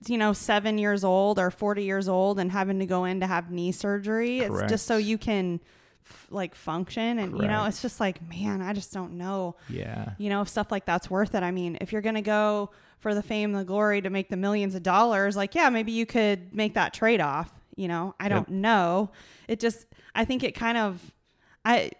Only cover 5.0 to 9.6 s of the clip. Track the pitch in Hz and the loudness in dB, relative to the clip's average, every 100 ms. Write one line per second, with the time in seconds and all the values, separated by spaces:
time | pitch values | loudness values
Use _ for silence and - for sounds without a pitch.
5 | 214 220 - 208 185 170 - _ _ _ | 0 -2 0 0 0 -4 -8 _ _ _
6 | - - - 196 180 - - 165 185 - | -20 -20 -10 -8 -8 -8 -6 -4 -4 -2
7 | 226 240 190 180 208 214 214 202 247 - | -2 -2 -2 0 0 2 0 -2 -6 -2
8 | 202 185 165 170 208 196 185 202 - 196 | -2 -2 -10 -6 -4 -2 -4 -4 -6 -8
9 | 175 175 180 196 180 - | -8 -8 -6 -4 -6 -8